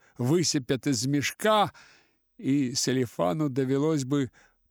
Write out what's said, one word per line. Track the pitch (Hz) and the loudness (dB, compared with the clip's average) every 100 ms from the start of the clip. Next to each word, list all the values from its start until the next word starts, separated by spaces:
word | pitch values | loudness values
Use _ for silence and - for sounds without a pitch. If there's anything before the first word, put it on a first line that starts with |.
| _ - | _ -4
высыпят | 120 175 156 151 127 131 147 | 0 2 2 -2 -2 -2 0
из | 120 127 | -2 0
мешка, | 143 135 - 208 214 185 - - - _ _ _ - | -2 -2 -2 2 2 2 -4 -20 -20 _ _ _ -8
и | 185 143 127 | -2 0 0
Салифану | 131 - 131 120 - 170 160 151 | -2 0 0 -2 0 0 0 -2
довелось | 127 131 139 151 156 | -2 0 0 0 0
бы | 127 143 131 - - _ _ | 0 -2 -2 -8 -20 _ _